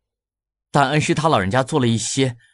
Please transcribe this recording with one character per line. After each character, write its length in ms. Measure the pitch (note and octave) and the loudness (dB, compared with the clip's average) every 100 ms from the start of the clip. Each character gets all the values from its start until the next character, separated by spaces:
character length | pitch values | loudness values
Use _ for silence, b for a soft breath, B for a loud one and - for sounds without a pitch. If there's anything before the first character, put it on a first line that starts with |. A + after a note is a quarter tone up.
| _ _ _ _ _ _ _ | _ _ _ _ _ _ _
但 200 | D3 C3+ | 0 2
恩 100 | D3+ | 0
师 120 | - | 0
他 160 | D#3+ D#3+ | 0 2
老 120 | A#2+ | 2
人 100 | F#2+ | 2
家 140 | B2 | 0
做 160 | B2+ D#3 | 0 0
了 80 | A#2+ | 0
一 100 | A2+ | -2
些 400 | - C3+ C3 A#2+ _ | -2 -2 -2 -4 _